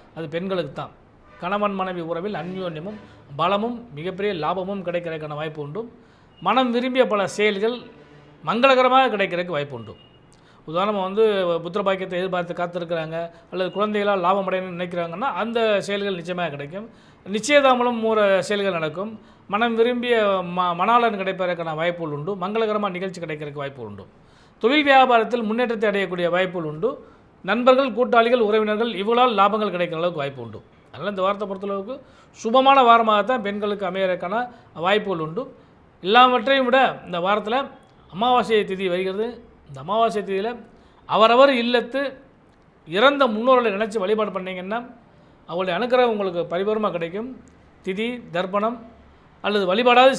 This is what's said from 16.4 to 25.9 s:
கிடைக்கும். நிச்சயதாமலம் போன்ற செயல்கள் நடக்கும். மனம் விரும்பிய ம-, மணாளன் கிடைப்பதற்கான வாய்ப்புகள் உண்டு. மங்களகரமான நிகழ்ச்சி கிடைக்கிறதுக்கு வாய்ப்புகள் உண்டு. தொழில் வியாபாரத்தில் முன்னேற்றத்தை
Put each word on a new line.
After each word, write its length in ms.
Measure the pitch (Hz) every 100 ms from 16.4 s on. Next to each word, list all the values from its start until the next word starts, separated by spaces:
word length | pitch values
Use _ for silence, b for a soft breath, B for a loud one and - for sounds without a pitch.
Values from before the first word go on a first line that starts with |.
| 170
கிடைக்கும். 400 | 143 143 185 220 b b b -
நிச்சயதாமலம் 760 | 208 214 285 269 240 240 233
போன்ற 400 | 220 220 202 190
செயல்கள் 300 | 190 208 196
நடக்கும். 480 | 170 156 156 214 220 B B -
மனம் 260 | 208 233
விரும்பிய 680 | 226 233 247 240 226 208 190 175 180
ம-, 180 | 180
மணாளன் 440 | 170 196 240 233 202
கிடைப்பதற்கான 560 | 190 180 180 170 165
வாய்ப்புகள் 400 | 156 170 170 165
உண்டு. 200 | 147 156
மங்களகரமான 560 | 202 185 220 220 214 202
நிகழ்ச்சி 300 | 180 190 180
கிடைக்கிறதுக்கு 420 | 165 151 151 143
வாய்ப்புகள் 280 | 139 131 110
உண்டு. 160 | 98 92 _ b b b _
தொழில் 280 | 226 302 285
வியாபாரத்தில் 560 | 269 262 233 214 240
முன்னேற்றத்தை 480 | 214 226 240 226 214